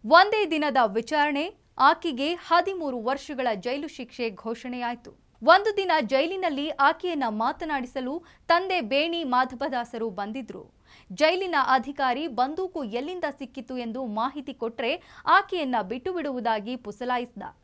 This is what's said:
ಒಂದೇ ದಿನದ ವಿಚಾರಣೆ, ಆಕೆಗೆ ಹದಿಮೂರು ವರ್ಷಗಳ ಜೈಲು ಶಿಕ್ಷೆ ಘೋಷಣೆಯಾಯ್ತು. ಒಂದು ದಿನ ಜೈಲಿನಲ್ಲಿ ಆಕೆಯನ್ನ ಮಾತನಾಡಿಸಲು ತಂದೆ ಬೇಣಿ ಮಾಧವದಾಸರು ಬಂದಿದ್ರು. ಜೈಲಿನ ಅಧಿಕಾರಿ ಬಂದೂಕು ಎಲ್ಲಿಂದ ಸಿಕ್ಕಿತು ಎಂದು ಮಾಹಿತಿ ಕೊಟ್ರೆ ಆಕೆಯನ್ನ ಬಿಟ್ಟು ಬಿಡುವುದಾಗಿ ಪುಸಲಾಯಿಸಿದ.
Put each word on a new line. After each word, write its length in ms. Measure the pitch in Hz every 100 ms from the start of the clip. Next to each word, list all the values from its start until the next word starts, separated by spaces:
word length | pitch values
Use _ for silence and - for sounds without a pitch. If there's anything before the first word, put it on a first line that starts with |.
| 214
ಒಂದೇ 440 | 330 403 427 381
ದಿನದ 260 | 311 294 262 226
ವಿಚಾರಣೆ, 680 | 202 233 311 294 277 339 - _ -
ಆಕೆಗೆ 560 | 269 330 339 254 285
ಹದಿಮೂರು 640 | 349 - 339 359 370 302 247
ವರ್ಷಗಳ 460 | 220 277 - 262 254
ಜೈಲು 340 | 208 240 277 294
ಶಿಕ್ಷೆ 420 | - 247 - 233
ಘೋಷಣೆಯಾಯ್ತು. 960 | 185 226 226 254 247 240 247 - - _ _
ಒಂದು 340 | 233 370 427 403
ದಿನ 160 | 381 320
ಜೈಲಿನಲ್ಲಿ 680 | 220 269 330 381 349 277 302
ಆಕೆಯನ್ನ 560 | 277 277 320 359 320 247
ಮಾತನಾಡಿಸಲು 960 | 214 233 302 330 285 247 269 254 320 - - -
ತಂದೆ 320 | 339 381 370
ಬೇಣಿ 440 | 220 269 330 339
ಮಾಧವದಾಸರು 880 | 302 247 254 254 277 247 240 226 226
ಬಂದಿದ್ರು. 640 | 185 202 220 226 - - _ _ - -
ಜೈಲಿನ 420 | 180 311 359 381 311 254
ಅಧಿಕಾರಿ 580 | 262 269 285 262 247 320
ಬಂದೂಕು 580 | 233 262 320 381 359
ಎಲ್ಲಿಂದ 400 | 240 233 285 370 320 277
ಸಿಕ್ಕಿತು 400 | 262 - 240 254
ಎಂದು 280 | 233 226 247
ಮಾಹಿತಿ 480 | 208 247 294 262
ಕೊಟ್ರೆ 480 | - 233 233 233 330 - - -
ಆಕೆಯನ್ನ 480 | 359 392 370 277 247
ಬಿಟ್ಟು 300 | 185 247 370
ಬಿಡುವುದಾಗಿ 640 | 359 285 254 233 220 208 247
ಪುಸಲಾಯಿಸಿದ. 680 | 208 208 247 247 240 202 185 -